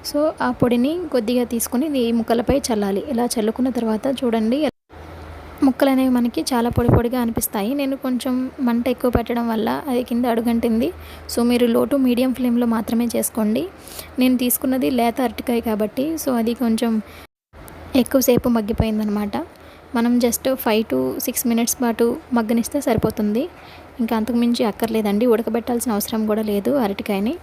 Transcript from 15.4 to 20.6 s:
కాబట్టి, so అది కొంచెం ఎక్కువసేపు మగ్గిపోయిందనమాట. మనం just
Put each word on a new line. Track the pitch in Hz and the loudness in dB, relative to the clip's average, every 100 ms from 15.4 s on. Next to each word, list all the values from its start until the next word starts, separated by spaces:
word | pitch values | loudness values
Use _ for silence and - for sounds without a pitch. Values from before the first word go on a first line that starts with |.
| - 233 226 | -2 -2 0
కాబట్టి, | 214 214 233 294 320 | -2 -2 -2 -4 -2
so | - 247 | -2 0
అది | 226 233 | 0 0
కొంచెం | 233 226 233 220 - - - _ _ - - - - 262 | 0 2 2 0 -4 -18 -20 _ _ -20 -20 -18 -2 0
ఎక్కువసేపు | 233 269 254 240 254 233 | 4 2 4 4 4 0
మగ్గిపోయిందనమాట. | 208 226 220 214 214 208 208 - 339 - - - - 240 | 0 0 0 0 0 -2 -2 -4 -8 -14 -20 -20 -6 0
మనం | 233 240 | 2 2
just | 233 226 262 262 | 2 0 -2 -2